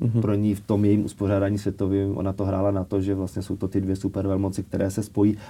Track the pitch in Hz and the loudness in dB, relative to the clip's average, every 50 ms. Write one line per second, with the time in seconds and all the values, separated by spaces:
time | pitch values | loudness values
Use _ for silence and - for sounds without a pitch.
0 | - 120 110 117 107 104 104 101 104 107 101 98 - - 107 98 104 101 104 107 | -2 0 0 2 2 2 2 2 2 2 0 0 -2 0 2 4 4 4 4 4
1 | - - - - 104 98 104 98 98 101 104 101 - 101 92 - 101 92 95 98 | 2 0 -4 -2 0 2 2 2 2 2 0 -2 -2 -4 -2 -2 0 0 2 2
2 | 98 98 98 - 90 98 95 98 101 95 98 92 98 101 101 95 92 95 101 98 | 0 0 -2 -2 -2 -2 -2 -2 -2 0 0 0 0 0 0 0 -2 -2 -2 0
3 | 95 98 101 95 95 92 - 110 98 - 92 92 98 92 - 98 95 95 95 95 | 0 0 0 -2 -2 -4 -4 -6 -6 -6 -4 -4 -4 -2 -2 0 0 0 -2 -2
4 | - 95 95 98 95 98 98 95 98 95 95 - 92 - - 92 95 95 95 110 | -2 -4 -2 -2 -2 0 0 0 0 -2 -2 -4 -6 -4 -2 -2 -2 -2 -2 -4
5 | 104 - - 104 101 107 104 - - - | -6 -2 0 2 4 4 2 0 -6 -14